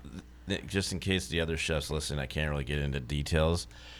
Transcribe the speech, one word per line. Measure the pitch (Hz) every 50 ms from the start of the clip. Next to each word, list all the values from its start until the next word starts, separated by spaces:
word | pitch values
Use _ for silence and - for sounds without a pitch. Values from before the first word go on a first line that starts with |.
| - - - - - - - - - 90 95 - -
just | - 95 98 95 - 95
in | 85
case | - 98 95 92 -
the | - - 82
other | 82 80 82
chefs | 80 - - 82 73 73 -
listen, | 78 76 - - 73
I | 73 67
can't | 64 - 78 76 76
really | 73 73 67
get | 62 73 73
into | 73 71 69 71
details, | 64 58 71 73 73 - 82 80 78 80 85 - - - - - - - - -